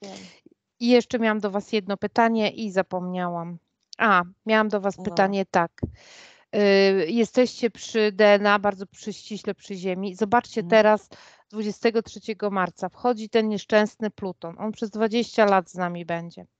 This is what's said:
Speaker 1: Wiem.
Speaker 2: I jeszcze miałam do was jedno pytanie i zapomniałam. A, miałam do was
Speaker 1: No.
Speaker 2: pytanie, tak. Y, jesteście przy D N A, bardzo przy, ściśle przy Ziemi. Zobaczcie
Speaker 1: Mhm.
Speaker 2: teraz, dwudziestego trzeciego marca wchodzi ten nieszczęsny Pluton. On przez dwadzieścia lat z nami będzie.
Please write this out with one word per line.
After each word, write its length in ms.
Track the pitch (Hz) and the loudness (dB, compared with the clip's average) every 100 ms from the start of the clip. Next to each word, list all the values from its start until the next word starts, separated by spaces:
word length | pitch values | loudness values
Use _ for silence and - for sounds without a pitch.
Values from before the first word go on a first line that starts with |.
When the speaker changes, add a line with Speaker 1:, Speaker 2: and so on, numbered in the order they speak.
Speaker 1:
Wiem. 140 | 196 190 185 - _ _ _ _ | -18 -18 -20 -20 _ _ _ _
Speaker 2:
I 80 | 233 | 2
jeszcze 300 | 247 - 247 | 4 2 -2
miałam 220 | 226 214 | 0 0
do 100 | 202 | -2
was 220 | 196 - | -4 -4
jedno 240 | 220 185 196 | -4 -4 -6
pytanie 540 | 208 - 226 226 208 | -2 2 2 2 -2
i 200 | - 220 | -4 -4
zapomniałam. 880 | 185 185 185 180 180 180 170 170 175 _ _ _ - | -4 -4 -6 -6 -6 -6 -6 -8 -12 _ _ _ -2
A, 240 | 220 185 175 - 220 | 0 2 0 -8 0
miałam 220 | 220 214 | 0 2
do 120 | 208 | -2
was 180 | 196 - | -4 -4
Speaker 1:
No. 60 | 190 | -4
Speaker 2:
pytanie, 420 | 175 190 196 190 | 0 0 0 -2
tak. 220 | 180 170 - - - - - - _ _ - | 0 -2 -4 -12 -12 -20 -20 -20 _ _ 0
Y, 40 | 202 196 196 190 160 | 4 4 4 2 0
jesteście 600 | 233 214 - 247 - 233 | 0 2 2 0 0 -6
przy 420 | - - 226 214 | -6 -6 0 0
D 140 | 196 208 202 | 4 6 6
N 120 | 208 | 4
A, 120 | 208 | 2
bardzo 280 | 202 190 196 | 0 -4 -8
przy, 260 | - 220 | -14 -12
ściśle 420 | 196 - 208 - 190 | -12 -12 -10 -10 -10
przy 200 | - 196 | -12 -8
Ziemi. 400 | 185 185 196 180 | -6 -6 -6 -6
Zobaczcie 460 | 208 240 - 233 | 0 0 0 -6
Speaker 1:
Mhm. 100 | 170 | 2
Speaker 2:
teraz, 380 | 226 214 214 - - - _ _ | 4 6 4 0 -20 -20 _ _
dwudziestego 520 | 208 208 190 233 226 | -8 -6 -2 0 0
trzeciego 480 | - 208 - 196 208 | -4 -8 -12 -6 -4
marca 380 | 196 180 - 180 | -2 -4 -4 -10
wchodzi 400 | - 247 220 220 | -4 -4 -2 -2
ten 180 | 226 220 | -2 0
nieszczęsny 600 | 202 - 214 214 - 214 | -4 0 2 2 -2 -8
Pluton. 460 | - 190 - 165 131 | -8 -10 -10 -14 -10
On 140 | 214 | -10
przez 180 | 214 220 | -8 -8
dwadzieścia 540 | 208 220 233 220 - 208 | -4 -2 -2 -2 2 4
lat 260 | 196 180 | 4 0
z 40 | 180 | -4
nami 300 | 180 175 170 | -6 -6 -8
będzie. 420 | 170 170 185 180 _ | -8 -8 -16 -20 _